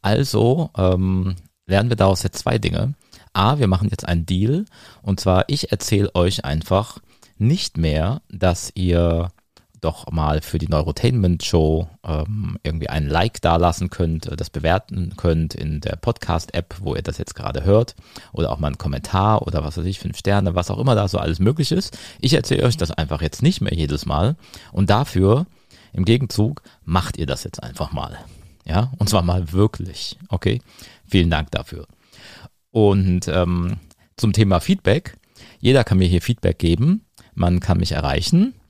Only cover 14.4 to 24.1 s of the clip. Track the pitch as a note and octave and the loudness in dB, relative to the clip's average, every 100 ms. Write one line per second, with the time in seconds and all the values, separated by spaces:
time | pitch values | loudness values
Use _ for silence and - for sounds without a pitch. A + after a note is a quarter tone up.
14.4 | E2+ - D#2+ F#2+ - F#2+ F2 - F2 D#2+ | -8 -4 0 0 -2 -6 -6 -2 0 2
15.4 | D#2 - D2+ D2+ - - - - - E2 | -2 -4 -6 -6 -6 -4 -4 -4 -2 -4
16.4 | - - F#2 - G2 - - - - - | -2 -8 -8 -10 -6 -4 -6 -8 -10 -8
17.4 | - - F#2+ G#2+ B2 - - - - - | -8 -2 4 4 2 -8 -20 -20 -14 -4
18.4 | E2 B1 D2 - D#2 C2+ - F#2 G#2 A2 | -2 -2 -4 -4 -4 -6 -2 0 2 2
19.4 | - D#2+ D2+ D#2+ E2+ G2 - - - G2+ | 0 -4 -4 -4 -6 -4 -8 -4 0 0
20.4 | F#2+ F2+ F2 G2 C3 A2 G2+ - D#2 D#2+ | 2 0 -2 -2 2 2 2 -2 -2 2
21.4 | G2 D#3 C#3 E3+ - - - - C3 D#3 | 2 2 0 -2 -4 -12 -20 -4 0 0
22.4 | - - B2 E2 E2 - D#2+ D2+ D#2+ - | 2 0 2 0 -2 -2 -4 -2 -4 0
23.4 | C#3+ - - E2 D2+ - - | 0 2 -2 0 -2 -2 -2